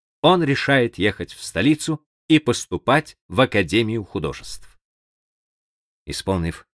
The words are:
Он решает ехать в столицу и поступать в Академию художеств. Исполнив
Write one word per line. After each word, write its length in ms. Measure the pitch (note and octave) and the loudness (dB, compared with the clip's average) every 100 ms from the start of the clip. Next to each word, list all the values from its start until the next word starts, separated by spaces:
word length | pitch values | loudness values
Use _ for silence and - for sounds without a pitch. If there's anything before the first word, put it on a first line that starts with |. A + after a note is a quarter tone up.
| _ _ | _ _
Он 220 | D#3 F3+ | 4 4
решает 540 | D3+ C3+ - C#3 A#2+ - | 2 0 2 2 2 0
ехать 340 | G#2 - F2 | -2 -2 -10
в 120 | - | -14
столицу 600 | - E2+ B2 D#3 - D3+ _ _ - | -8 0 0 0 -2 -8 _ _ 2
и 120 | D#3 | 2
поступать 800 | C#3+ A2+ - F2+ - C#3+ - - - | 2 -4 -4 -6 0 0 -2 -14 -6
в 100 | F#2 | 0
Академию 640 | C3 G#2 E2 A2+ A2 A2+ | 0 0 2 0 0 -4
художеств. 760 | G2 G2 D2+ - - - - _ _ _ _ _ _ _ _ _ _ _ _ _ - | -6 -6 -6 -8 -14 -16 -18 _ _ _ _ _ _ _ _ _ _ _ _ _ -12
Исполнив 640 | - - F#2+ E2 - _ | -8 -4 -2 -2 -6 _